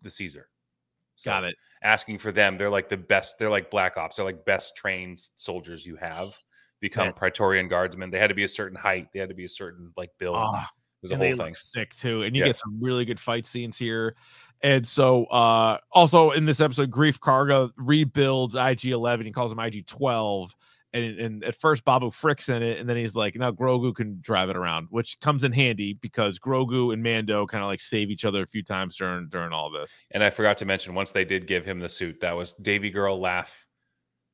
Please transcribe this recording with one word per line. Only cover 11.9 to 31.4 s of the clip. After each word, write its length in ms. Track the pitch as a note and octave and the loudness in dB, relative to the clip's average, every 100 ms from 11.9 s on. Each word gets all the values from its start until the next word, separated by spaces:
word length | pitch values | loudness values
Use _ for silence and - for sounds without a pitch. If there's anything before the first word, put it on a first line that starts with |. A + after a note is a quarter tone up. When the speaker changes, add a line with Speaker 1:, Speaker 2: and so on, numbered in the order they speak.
| - | -6
Speaker 2:
too. 280 | B2 A2+ | -4 -4
And 120 | G#2+ B2+ | -2 2
you 60 | |
Speaker 1:
Yeah. 60 | - | 2
Speaker 2:
get 100 | A#2+ | 0
some 200 | A2+ G#2+ | -6 -6
really 240 | B2+ B2 A#2 | -2 -2 -2
good 160 | A2+ | -4
fight 240 | - A#2 A#2 | -4 -4 -4
scenes 320 | B2 A#2+ - | -8 -8 -6
here. 400 | A#2+ A2+ A2+ - _ - - _ | -4 -2 -4 -6 _ -20 -20 _
And 240 | C#3 C3+ A#2 | 4 4 2
so, 380 | - C3 B2 A2+ | 4 6 6 4
uh, 520 | A#2+ A#2 A2+ A2+ G#2+ _ | 4 6 6 4 2 _
also 380 | F3+ E3 E3 D#3+ | 8 10 10 8
in 120 | C#3+ | 6
this 160 | D#3 C#3+ | 2 4
episode, 300 | D3+ B2 C3+ | 4 2 0
Grief 300 | A#2 D3+ D3 | 4 4 4
Karga 500 | - C3 C#3+ C#3 B2+ - | 4 4 6 4 2 -2
rebuilds 800 | B2+ D3+ D3 C#3+ C3+ C3 B2+ B2 | 2 4 4 2 2 2 0 0
I 160 | B2+ B2+ | 0 0
G 160 | C3 | 0
eleven. 340 | B2 A#2 A#2 A2 | 0 0 -2 -4
He 60 | |
calls 180 | G#2 A#2+ | -4 -4
him 80 | A2+ | -4
I 100 | A2+ | -6
G 120 | G#2 | -6
twelve. 720 | F2 - C3+ A#2 G#2+ G2 F2+ - _ _ _ | -12 -4 0 0 0 -2 -4 -14 _ _ _
And, 240 | A#2+ A#2 G2+ | -6 -4 -4
and 240 | A#2 G#2+ E2 | -8 -6 -8
at 100 | - | -2
first, 300 | D#3 C#3+ - | 2 2 4
Babu 260 | B2+ A#2+ | 2 2
Frick's 380 | - D#3 C#3+ - | -2 -2 0 -2
in 120 | A#2+ | -2
it. 180 | A#2 F#2+ | -2 -4
And 80 | A#2+ | -4
then 80 | A#2+ | -4
he's 180 | A2+ A2 | -2 -2
like, 200 | G#2 G#2+ | -2 -2
"Now 160 | B2+ | -4
Grogu 440 | G2+ B2+ B2 B2 A2 | 0 0 2 0 -2
can 240 | G#2+ F#2+ | -6 -6
drive 280 | F#2+ G2+ F#2 | -2 0 0
it 60 | F2+ | 0
around," 300 | F2+ E2 E2 | -2 -4 -4
which 280 | A2+ A2+ - | -4 -4 -4
comes 220 | D3+ C#3+ C3 | 0 0 2
in 60 | |
handy 400 | A#2+ B2+ G#2 G#2 | 2 2 0 -4
because 440 | G2+ A2 - G#2 F2+ | -6 -8 -2 -2 -2
Grogu 520 | B2+ C3 B2 B2+ B2 | -2 -2 0 0 0
and 80 | A2 | 0
Mando 440 | A#2 A2+ A2 G#2 G2+ | 0 0 0 0 -2
kinda, 180 | G#2+ G2+ | -4 -4
like, 140 | G2 | -6
save 280 | - A2 G#2 | -4 -2 -2
each 160 | G2+ G#2+ | -2 -2
other 180 | G2 | -2
a 40 | F#2+ | -4
few 140 | A2 | -8
times 320 | F#2 F#2+ F#2 - | -6 -6 -6 -6
during, 300 | F#2+ F2+ E2 | -6 -6 -6
during 220 | F2+ E2+ | -8 -6
all 160 | D#2+ D2+ | -6 -6
this. 340 | D2+ D2+ - - | -8 -10 -14 -8
Speaker 1:
And 100 | G#2 | 0
I 60 | G#2 | 2
forgot 280 | - G#2+ G2+ | 4 2 2
to 60 | G2 | 0
mention, 280 | F#2+ - F2+ | -2 -4 -4
once 160 | G2 | -2
they 120 | G2+ F2+ | -2 0
did 220 | F#2+ | -2